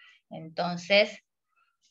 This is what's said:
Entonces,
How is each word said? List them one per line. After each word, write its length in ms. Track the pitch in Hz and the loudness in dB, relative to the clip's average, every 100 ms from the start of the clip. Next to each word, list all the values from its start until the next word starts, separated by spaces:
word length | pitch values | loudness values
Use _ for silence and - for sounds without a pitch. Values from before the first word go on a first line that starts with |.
| - _ _ | -20 _ _
Entonces, 920 | 160 160 160 175 175 175 202 214 - _ _ _ _ _ _ _ | -16 -12 -6 -6 -6 2 4 4 -2 _ _ _ _ _ _ _